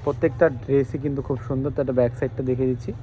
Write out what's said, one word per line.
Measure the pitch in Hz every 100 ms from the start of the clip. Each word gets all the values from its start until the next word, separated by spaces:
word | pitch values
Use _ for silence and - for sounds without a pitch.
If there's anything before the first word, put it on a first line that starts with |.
প্রত্যেকটা | 147 139 160 - 160
ড্রেসই | 127 - 139 131 135
কিন্তু | 143 139
খুব | 135 131 -
সুন্দর। | 135 139 147
তো |
একটা | 135
ব্যাক | 127 120
সাইডটা | 120 131 -
দেখিয়ে | 127 127 131
দিচ্ছি | 120 - -